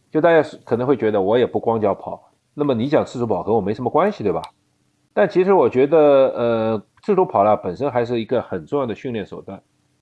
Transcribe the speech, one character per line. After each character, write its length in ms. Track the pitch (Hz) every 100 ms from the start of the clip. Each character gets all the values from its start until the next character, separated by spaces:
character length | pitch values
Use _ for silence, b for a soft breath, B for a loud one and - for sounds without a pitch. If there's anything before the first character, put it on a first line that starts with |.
| _
就 80 | 156
大 100 | 165
家 160 | 165 143 - -
可 100 | 113
能 100 | 127
会 120 | 131
觉 140 | 110
得 100 | 104
我 160 | 95 120
也 80 | 110
不 120 | 110
光 220 | 117 113
脚 160 | 104 92
跑。 340 | - - _ _ _
那 120 | - 147
么 80 |
你 160 | 120 127
讲 160 | 147 101
赤 120 | 127
足 80 | 117
跑 160 | 95
和 120 | 87
我 80 | 113
没 120 | 95
什 80 | 107
么 80 | 120
关 220 | 147 190
系， 100 | 202
对 120 | 104
吧？ 80 | 82 - _ _ _ _ _ _
但 160 | - 208
其 160 | - 185
实 80 |
我 160 | 190 123
觉 180 | 127 139
得， 100 | 160 147 139 135 -
呃， 480 | 117 113 110 110 - _
赤 120 | - 185
足 100 | 185
跑 200 | 110 101
呢， 100 | 104
本 180 | 98
身 160 | 87 139
还 140 | 123
是 160 | 117 120
一 60 | 110
个 160 | 123
很 240 | - 95 76
重 160 | 143
要 40 | 127
的 80 |
训 200 | 101 135
练 120 | 113 92
手 160 | -
段。 200 | - 95 _ _ _ _